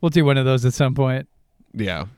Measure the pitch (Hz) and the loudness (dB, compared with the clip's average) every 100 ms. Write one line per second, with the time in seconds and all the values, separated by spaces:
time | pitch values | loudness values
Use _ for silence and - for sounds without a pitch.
0 | 170 165 147 135 131 131 123 - 135 127 | 0 2 2 2 2 0 0 0 0 0
1 | 131 131 - _ _ _ _ - 101 82 | -2 -2 -8 _ _ _ _ -8 -6 -6
2 | 95 | -10